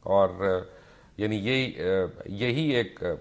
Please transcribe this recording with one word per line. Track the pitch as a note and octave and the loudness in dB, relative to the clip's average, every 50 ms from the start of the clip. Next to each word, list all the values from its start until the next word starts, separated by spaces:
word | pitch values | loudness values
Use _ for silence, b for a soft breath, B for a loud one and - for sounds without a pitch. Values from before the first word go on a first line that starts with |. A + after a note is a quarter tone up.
| - | -2
और, | - G2 G2 G2 F#2 F2+ F2+ | 4 6 6 6 4 2 0
अ, | G2 F#2+ F#2 F#2 F2+ B B B B B B B B B B - | 0 0 0 0 -2 B B B B B B B B B B -4
यानी | G#2+ G#2+ G#2+ | -2 -2 -2
यही, | G2+ G2 A#2+ C3 C3 C3 | -2 0 0 0 0 -2
अ, | - - - E2+ F#2 F#2+ F#2+ F2+ F2 - - - - | -2 -4 -4 -2 0 2 2 0 -2 -4 -10 -12 -12
यही | G2 G2+ A#2+ B2 A#2+ D3+ D#3+ D3 B2+ | -6 -2 -2 0 0 0 0 2 2
एक, | A#2+ A2 - - - F2+ | 2 0 -2 -6 -6 -4
अ, | F2 D#2 - | -4 -4 -6